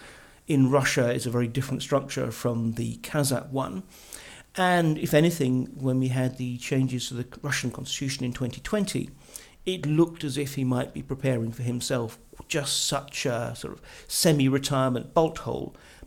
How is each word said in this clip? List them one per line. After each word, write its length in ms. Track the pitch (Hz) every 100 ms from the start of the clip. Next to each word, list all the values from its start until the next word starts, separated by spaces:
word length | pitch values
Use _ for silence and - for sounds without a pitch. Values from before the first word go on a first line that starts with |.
| - - - - -
in 240 | 143 127
Russia 400 | 139 131 139 120
is 140 | 127 120
a 40 |
very 180 | 123 117
different 360 | 131 131 135
structure 480 | - 139 139 135 127
from 420 | - 123 117 113
the 240 | 113 117 117
Kazakh 520 | - 151 131 123 -
one. 340 | 131 151 190 - - - - - - - -
And 400 | 180 180 160 156
if 160 | -
anything, 540 | 151 170 170 127 127 123 -
when 240 | 131 131
we 80 | 131
had 300 | 131 127 131
the 200 | 123 123
changes 500 | - 135 131 127 -
to 60 |
the 140 | 117 127 -
Russian 260 | 143 131 127
constitution 560 | 123 135 - 135 135 123
in 80 |
twenty 260 | - 123 -
twenty, 520 | - 214 196 - - - - - - - 185
it 200 | 185 143
looked 380 | 151 165 -
as 140 | 147 139
if 180 | 139 139
he 80 |
might 300 | 127 123 -
be 100 | -
preparing 480 | - 135 135 123 113
for 100 | 117
himself 560 | 123 123 - 127 113 - - - -
just 380 | 151 135 - -
such 400 | 143 - - 139
a 280 | 117 120 120
sort 180 | -
of 80 | - - - -
semi-retirement 1080 | - 175 147 131 135 135 135 131 123 -
bolt 260 | 170 160 160
hole, 360 | 127 67 - - - -